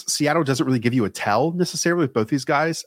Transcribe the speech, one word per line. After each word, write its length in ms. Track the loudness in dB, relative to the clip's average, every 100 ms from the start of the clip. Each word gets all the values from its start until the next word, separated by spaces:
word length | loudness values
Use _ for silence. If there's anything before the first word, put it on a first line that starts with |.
| -4
Seattle 360 | -2 2 2
doesn't 220 | 2 0 2
really 140 | 0
give 140 | 2
you 120 | 2 0
a 40 |
tell 420 | -2 0 2 2
necessarily 500 | 0 -2 -2 0 0
with 120 | 0
both 140 | 0 0
these 180 | -2 0
guys 400 | 0 0 -4